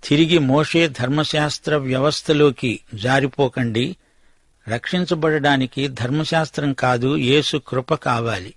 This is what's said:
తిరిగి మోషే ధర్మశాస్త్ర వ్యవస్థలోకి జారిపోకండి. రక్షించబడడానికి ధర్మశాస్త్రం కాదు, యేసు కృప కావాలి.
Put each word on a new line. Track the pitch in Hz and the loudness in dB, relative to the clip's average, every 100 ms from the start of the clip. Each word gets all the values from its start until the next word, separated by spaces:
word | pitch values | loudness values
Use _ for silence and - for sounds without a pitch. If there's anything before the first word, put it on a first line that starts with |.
| - | 0
తిరిగి | 147 165 170 | 2 4 4
మోషే | 135 139 156 165 165 | 4 2 2 2 0
ధర్మశాస్త్ర | 131 127 147 151 156 151 - - 151 | 0 -4 -2 -2 -2 -2 -4 -2 -2
వ్యవస్థలోకి | 135 131 143 147 - 151 147 123 131 101 - 107 | 0 0 0 -2 0 4 4 4 -4 -4 -8 -6
జారిపోకండి. | 117 135 139 - 135 - 120 110 143 185 _ _ _ _ _ _ - | 0 2 0 0 -2 0 -2 -2 -2 -6 _ _ _ _ _ _ -8
రక్షించబడడానికి | 117 - 180 180 170 160 156 143 139 131 - 139 | -6 -2 -2 -2 0 0 2 4 2 2 -4 -6
ధర్మశాస్త్రం | 123 123 147 156 165 156 - 147 | -4 -4 -2 0 -2 -2 -4 -4
కాదు, | 135 127 123 127 151 | -2 0 0 0 0
యేసు | 127 143 139 151 - | 2 2 0 -6 -4
కృప | 127 127 | -8 -4
కావాలి. | 156 - 120 117 101 90 | -4 -2 -2 -2 -6 -10